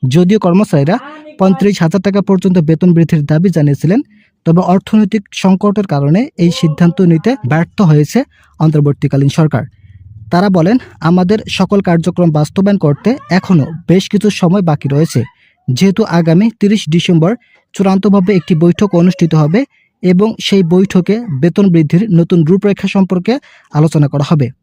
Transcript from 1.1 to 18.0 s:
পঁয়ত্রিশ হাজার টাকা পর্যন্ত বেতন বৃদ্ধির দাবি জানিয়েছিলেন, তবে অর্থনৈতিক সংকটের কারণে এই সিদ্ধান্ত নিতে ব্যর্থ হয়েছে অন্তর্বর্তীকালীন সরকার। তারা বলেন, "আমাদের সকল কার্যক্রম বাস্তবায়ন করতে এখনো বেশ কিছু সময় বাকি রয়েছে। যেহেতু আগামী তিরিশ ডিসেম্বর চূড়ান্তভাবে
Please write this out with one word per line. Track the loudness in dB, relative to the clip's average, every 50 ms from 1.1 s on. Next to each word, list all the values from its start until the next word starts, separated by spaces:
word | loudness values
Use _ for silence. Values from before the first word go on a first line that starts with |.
| -20 -20 -20 -20 -6 _
পঁয়ত্রিশ | 0 0 2 2 0 -2 0 0 -2
হাজার | -2 -2 -2 -2 0
টাকা | -2 -2 0 0
পর্যন্ত | 0 0 0 0 0 0 2 0
বেতন | 0 2 2 2 4
বৃদ্ধির | 2 2 2 0 -2 0 0
দাবি | 0 0 0 0 0 2
জানিয়েছিলেন, | 0 0 0 0 0 0 0 0 -2 _ _ _ _ _ _ _ _
তবে | 0 0 0 2 0 0
অর্থনৈতিক | -2 -2 0 0 0 0 2 -2 -6 -6 _ -16 -4
সংকটের | 0 0 0 2 0 -2 -2 -2 -4 -4 -2
কারণে | -2 0 0 0 0 0 -4 _ -2 0
এই | 0 0 0
সিদ্ধান্ত | -2 -2 0 2 0 0 2 2 2 2
নিতে | 2 2 0 -2 -4 -4 -4 -4
ব্যর্থ | -2 -2 -2 -4 _ -2
হয়েছে | 2 2 4 2 2 0 -2 -4 -4 _ _ _ _ _ _ _
অন্তর্বর্তীকালীন | -2 0 0 2 0 0 -2 _ -4 -4 -2 0 -2 0 0 0
সরকার। | -2 0 0 -4 -6 -6 _ _ _ -20 -20 -20 -20 -20 -20 -20 -12 -4 -2
তারা | 0 0 2
বলেন, | 2 2 2 2 0 -2 -2 -6 -20 -6
"আমাদের | -2 0 0 2 2 0 0 -2 -4 -8
সকল | -4 -4 -2 0 0 -2
কার্যক্রম | 0 0 0 0 0 -2 -2 0 0 0
বাস্তবায়ন | 2 0 -2 -2 -2 -2 0 0 0 0
করতে | 0 0 -2 0 -2 -2 -2 -2 -4 -2
এখনো | -2 -2 0 2 0 2 2 0 -6 -14 -2 0
বেশ | 0 0 0 0
কিছু | -4 -2 -2 -2
সময় | -2 0 -2 0 0 0
বাকি | 0 0 -2 -2 -2 -4
রয়েছে। | -2 -2 -2 -2 -2 -4 -6 -6 _ _ _ _ _ _ _ -6
যেহেতু | -2 0 0 0 0 0 -4
আগামী | -2 0 2 2 4 4 4 2 0 -2 _
তিরিশ | 0 0 0 0 -2 -2
ডিসেম্বর | -2 -2 0 2 2 2 2 0 -2 -4 _ _ _ _ _ _ _
চূড়ান্তভাবে | -2 0 0 0 0